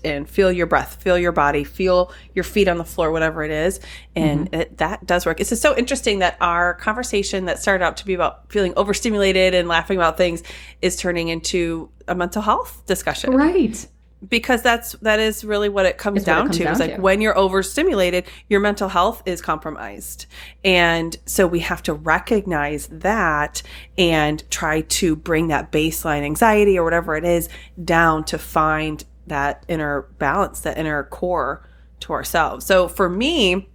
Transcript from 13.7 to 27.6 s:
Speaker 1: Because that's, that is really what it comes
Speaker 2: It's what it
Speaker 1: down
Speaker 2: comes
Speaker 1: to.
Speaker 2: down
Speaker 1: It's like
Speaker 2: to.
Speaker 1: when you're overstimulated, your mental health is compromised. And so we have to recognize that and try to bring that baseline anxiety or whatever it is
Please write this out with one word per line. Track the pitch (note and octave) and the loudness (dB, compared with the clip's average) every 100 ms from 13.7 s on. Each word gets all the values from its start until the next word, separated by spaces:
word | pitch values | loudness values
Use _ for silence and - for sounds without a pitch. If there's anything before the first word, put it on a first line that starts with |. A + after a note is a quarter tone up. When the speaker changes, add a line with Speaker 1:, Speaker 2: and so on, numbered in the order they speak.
| - - _ _ _ G3 | -2 -14 _ _ _ -4
Speaker 1:
Because | A#3 A#3 A#3+ | -2 2 2
that's, | B3 A#3 A#3 - | 2 0 -2 -4
that | A3 G#3+ | 0 2
is | A3 G#3+ G#3+ | 2 -2 -4
really | G#3 G#3 | -2 0
what | G3+ F#3 | 2 0
it | - | 0
comes | G3+ G3+ | -2 -2
Speaker 2:
It's | G3 | 2
what | |
it | D#3+ | 2
Speaker 1:
down | G3 | 2
Speaker 2:
comes | E3+ | 0
Speaker 1:
to. | E3 | 0
Speaker 2:
down | |
Speaker 1:
It's | G3 | 0
like | E3 - | -2 0
Speaker 2:
to. | |
Speaker 1:
when | F#3+ G3 | 2 4
you're | G#3+ F#3+ | 2 2
overstimulated, | F#3+ F#3+ F#3 - F#4 A3+ F3+ F3+ F3+ - - | 2 2 0 0 0 2 2 0 -4 -10 0
your | G3+ | 2
mental | G#3 G#3 G3 | 2 0 0
health | F3+ G3 A3+ F#3+ | 2 2 0 -6
is | E3+ | -6
compromised. | - D#3 D#3+ D3+ G#2+ G2+ - - - - - - | -4 -4 -6 -10 -12 -14 -14 -16 -18 -20 -20 -4
And | G3 F3+ E3+ E3 E3 - - | 2 4 4 2 -2 -8 -4
so | - F3+ | 2 2
we | F3 | 2
have | - F3 | -4 -4
to | - | -4
recognize | D3+ D#3+ E3+ - - F#3 D#3 C#3+ D3+ - | -4 0 0 2 -2 0 -2 -2 -4 -8
that | D#3+ F#3 A3 F3 D3 D3+ - - - - - | -4 -2 0 0 0 -2 -6 -14 -16 -10 -2
and | F3 D#3+ D3+ D3+ - | 2 2 2 -2 -6
try | - D#3+ D#3 | -6 -2 -2
to | D#3 - F3+ D#3 | -2 -2 0 0
bring | F3 E3 E3 | 0 0 2
that | C#3+ D#3+ | 0 0
baseline | D#3 D#3+ D#3 E3 D3 | 0 0 -2 -2 -2
anxiety | C#3+ D3+ A3+ G#3+ G3+ F#3 | -2 2 4 6 6 4
or | |
whatever | E3 E3+ E3+ D#3 | 2 0 0 -2
it | |
is | F3 E3+ D#3+ - | 0 0 0 -10